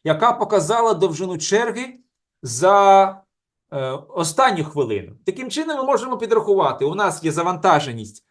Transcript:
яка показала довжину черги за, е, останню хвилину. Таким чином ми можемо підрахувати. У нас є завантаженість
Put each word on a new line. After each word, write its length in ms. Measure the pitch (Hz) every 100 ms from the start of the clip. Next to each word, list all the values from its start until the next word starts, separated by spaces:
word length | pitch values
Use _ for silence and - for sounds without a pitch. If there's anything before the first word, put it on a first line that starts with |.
яка 300 | 156 156 233
показала 600 | 233 202 202 156 233 226
довжину 440 | 175 185 156 185 175
черги 600 | - 202 220 214 254 - _ _ _ _
за, 640 | 127 117 185 202 196 196 190 190 _ _ _ _ -
е, 180 | 143 131
останню 720 | 139 - - 156 - 262 180
хвилину. 480 | 151 147 120 101 98 - -
Таким 260 | 262 254
чином 260 | 302 320 285
ми 60 |
можемо 340 | 262 254 262 202
підрахувати. 680 | 214 220 208 196 147 - 139
У 100 | 190
нас 280 | 196 156
є 80 | 160
завантаженість 920 | 151 170 170 190 151 143 117 104 - _